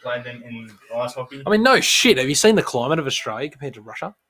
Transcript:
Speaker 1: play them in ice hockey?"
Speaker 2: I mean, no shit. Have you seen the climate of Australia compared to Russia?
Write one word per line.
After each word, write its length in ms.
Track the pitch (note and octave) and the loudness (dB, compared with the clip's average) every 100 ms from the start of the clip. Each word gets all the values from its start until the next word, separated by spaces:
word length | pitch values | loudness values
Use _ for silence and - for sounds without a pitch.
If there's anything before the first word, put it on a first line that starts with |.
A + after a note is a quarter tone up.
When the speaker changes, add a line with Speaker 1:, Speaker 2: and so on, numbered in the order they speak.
Speaker 1:
play 200 | B2+ A#2+ | -8 -8
them 180 | B2 A#2+ | -8 -16
in 280 | A#2+ A#2 A2+ G2+ - A#2 | -14 -16 -16 -20 -10 -6
ice 180 | B2 | -6
hockey?" 300 | - B2+ C#3 C#3 | -6 -12 -8 0
Speaker 2:
I 40 | |
mean, 100 | G#3+ | 4
no 180 | A#3+ A#3+ | 4 4
shit. 380 | - - B3 D3 | 4 4 4 4
Have 100 | C3 | 2
you 40 | D3 | 4
seen 200 | G#3+ G#3 | 4 4
the 80 | |
climate 340 | - B2 B2 D#3+ | 2 -2 0 -2
of 80 | C#3 | -2
Australia 440 | B2 - A2 D3 | -4 -6 -6 -8
compared 260 | C#3+ C#3 A2 | -10 -12 -12
to 60 | |
Russia? 340 | G#2+ A2 E3+ - | -16 -12 -12 -14